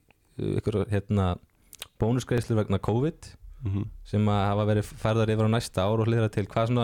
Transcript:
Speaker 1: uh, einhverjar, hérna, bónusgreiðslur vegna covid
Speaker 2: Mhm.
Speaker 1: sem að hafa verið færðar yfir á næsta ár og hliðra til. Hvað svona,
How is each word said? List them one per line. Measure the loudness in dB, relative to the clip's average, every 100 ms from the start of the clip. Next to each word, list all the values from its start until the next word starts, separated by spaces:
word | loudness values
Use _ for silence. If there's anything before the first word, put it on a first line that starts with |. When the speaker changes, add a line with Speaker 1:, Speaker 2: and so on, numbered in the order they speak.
| _ _ _ -6
Speaker 1:
uh, | -4
einhverjar, | -2 0 -2 0
hérna, | -2 0 0 2 -2 -8 _ _ -20 -14
bónusgreiðslur | -4 0 0 0 -2 0 0
vegna | 2 0
covid | 0 0 0 -4 -14 -20 -20 -10
Speaker 2:
Mhm. | -6 -4 -6 -10
Speaker 1:
sem | -4 0
að | 2 2
hafa | 2 2 2
verið | 2 0
færðar | -2 0 2 2
yfir | 2 2
á |
næsta | 0 -2 0
ár | 0 2
og | 2
hliðra | 2 0
til. | 0 -2
Hvað | 0 0
svona, | 2